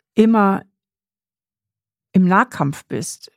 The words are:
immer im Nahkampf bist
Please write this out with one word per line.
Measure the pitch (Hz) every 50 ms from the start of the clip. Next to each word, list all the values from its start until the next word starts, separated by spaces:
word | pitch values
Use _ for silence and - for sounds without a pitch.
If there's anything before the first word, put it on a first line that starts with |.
| _ _ -
immer | - 220 226 226 220 202 196 196 - - _ _ _ _ _ _ _ _ _ _ _ _ _ _ _ _ _ _ _ _ _ _ _ _ _ _ _ _ _ -
im | 190 185
Nahkampf | 180 185 202 247 - - - 156 139 143 - -
bist | - - - 170 - - - - - _